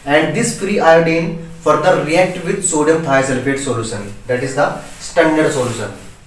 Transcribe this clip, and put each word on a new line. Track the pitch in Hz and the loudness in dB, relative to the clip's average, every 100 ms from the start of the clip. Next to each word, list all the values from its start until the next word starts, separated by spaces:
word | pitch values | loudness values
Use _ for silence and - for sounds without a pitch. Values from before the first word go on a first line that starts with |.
| - | 2
And | 151 160 156 | 2 2 0
this | 247 - | -2 -2
free | 190 208 165 | -2 2 6
iodine | 165 165 165 165 - - - - | 6 6 0 -2 -6 -12 -6 0
further | 151 185 160 147 | 2 4 2 2
react | 165 185 - 165 | 2 2 0 -4
with | 202 - | -4 -2
sodium | 156 147 165 - | 0 2 2 2
thiosulfate | 135 131 127 131 135 | 0 0 -2 -2 -4
solution, | - 113 110 107 101 - - | -2 -4 -4 -8 -10 -14 -6
that | 123 135 | -4 -2
is | 139 | 0
the | 143 - - - | -2 -2 -12 -14
standard | - - 156 156 - | -6 2 2 4 2
solution। | 131 120 110 104 - - - | 0 -2 -4 -8 -10 -18 -20